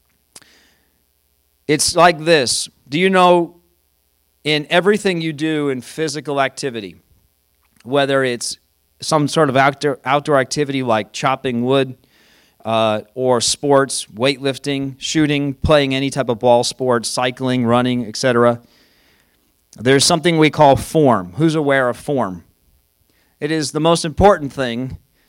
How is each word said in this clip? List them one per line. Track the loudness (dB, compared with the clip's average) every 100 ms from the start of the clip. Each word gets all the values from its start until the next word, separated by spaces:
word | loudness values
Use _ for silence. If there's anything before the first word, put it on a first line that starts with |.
| _ _ _ -20 -20 _ _ _ _ _ _ _ _ _ _ _ -2
It's | -2 0
like | 4 4 2
this. | 2 2 2 -4 -8 _ -6
Do | -2
you | 2
know | 4 4 4 0 -8 _ _ _ _ _ _ _ _ -4
in | -4 -2
everything | 0 2 0 0 -2
you | -4
do | -4 -2 -2 -2
in | -4
physical | -8 -8 -6 -6 -6 -2
activity, | -2 -4 -8 -8 -10 -16 _ _ _ _ _ _ _ _
whether | -4 0 0 0
it's | -2 -4 -8 -14 _ _ _ _
some | -2 0 2
sort | 2 2
of | 2
outdoor, | 2 0 -4 -4
outdoor | -2 -2 0 0
activity | 0 -4 -4 -4
like | -2 -2 -2
chopping | -4 -4 -2 -4 -4
wood, | 0 0 0 -6 _ _ _ _ _ _ -4
uh, | 0 0 -2 -6
or | -4 0 0
sports, | 0 -4 2 2 2 -4 -12
weightlifting, | -4 -2 -2 -4 -6 -6 -6 -6 -8
shooting, | -4 0 0 0 -4
playing | -4 2 2 2
any | -2 -4
type | -4 -4
of | 0
ball | 2 2
sport, | 2 -2 -2 0 -2
cycling, | -4 -4 -4 -4 -2 2
running, | 2 0 -2 -6
et | -4
cetera, | 0 2 2 0 -6 _ _ _ _ _ _ _ _ _ _ -4
there's | 2 2
something | 2 0 0 2
we | 2
call | 4 4 4
form. | 2 2 2 2 -2
Who's | -2 0 0
aware | 0 2 0
of | -2
form? | -6 -4 -4 -8 -16 _ _ _ _ _ _ _ _ _
It | -6
is | -4 -4
the | -2
most | 0 0
important | -2 4 4 4 0
thing | -6 -6 -4 -8 -12 _ _